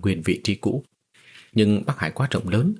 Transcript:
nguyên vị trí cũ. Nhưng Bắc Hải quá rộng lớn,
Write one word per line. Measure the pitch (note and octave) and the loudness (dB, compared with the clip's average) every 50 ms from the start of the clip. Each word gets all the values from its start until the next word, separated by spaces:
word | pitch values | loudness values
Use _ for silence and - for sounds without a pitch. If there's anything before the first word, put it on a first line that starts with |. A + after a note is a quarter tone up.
nguyên | F2+ G2+ F#2 E2+ | -2 -2 -2 0
vị | D#2+ - F2+ - - | 0 -2 -2 0 -2
trí | - G2 | -4 -4
cũ. | - - G#2 - C#3 - _ _ _ _ _ _ _ _ - - - - _ - | -2 -2 -4 -4 -4 -6 _ _ _ _ _ _ _ _ -20 -20 -20 -20 _ 2
Nhưng | A2 G#2+ G#2 G#2 G2+ G#2 | 2 4 4 4 2 0
Bắc | - C#3+ - | -4 -4 -2
Hải | - D#2 | -4 -4
quá | - - C3 C3+ | -2 -2 -2 -2
rộng | - - - F#2 | -2 -4 -2 0
lớn, | F2+ A2 C3 F3+ G#3+ - | 0 2 2 2 0 -2